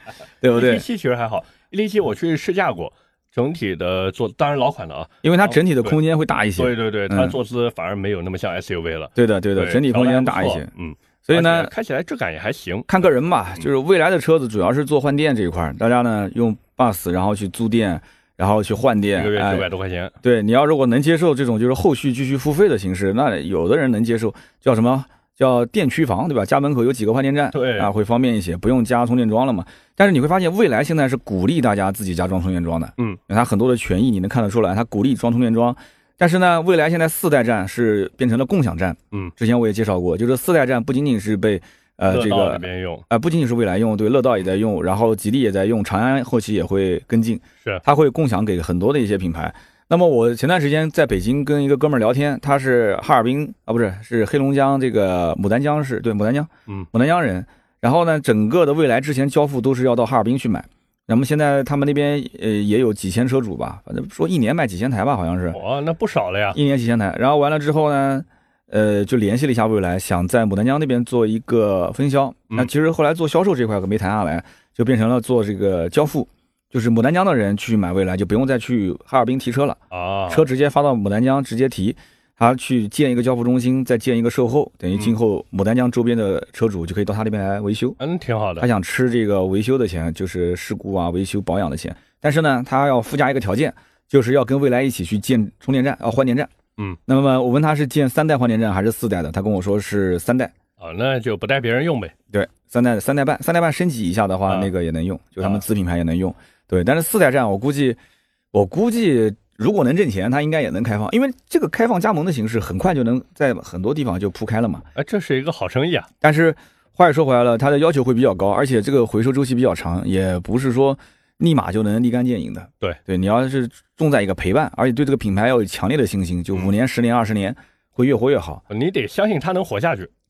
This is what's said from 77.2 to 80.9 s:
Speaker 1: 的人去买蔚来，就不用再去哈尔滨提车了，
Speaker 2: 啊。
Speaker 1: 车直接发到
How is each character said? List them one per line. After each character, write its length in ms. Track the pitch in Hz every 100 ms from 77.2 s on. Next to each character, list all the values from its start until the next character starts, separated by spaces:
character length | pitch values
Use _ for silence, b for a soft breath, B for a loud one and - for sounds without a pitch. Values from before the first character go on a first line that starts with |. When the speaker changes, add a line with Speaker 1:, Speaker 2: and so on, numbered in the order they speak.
| 196
Speaker 1:
的 80 |
人 220 | 139 101 104
去 220 | - 110
买 160 | 90
蔚 100 | 92
来， 140 | 92 92
就 80 | 95
不 80 |
用 120 | 107 131
再 140 | 127
去 320 | 117 120 95 - -
哈 120 | 135
尔 60 | 117
滨 140 | 131
提 100 | 123
车 160 | 123 139
了， 120 | - _
Speaker 2:
啊。 400 | 90 90 98 92
Speaker 1:
车 160 | 151
直 140 | 147 127
接 120 | 143
发 120 | 147
到 120 | 147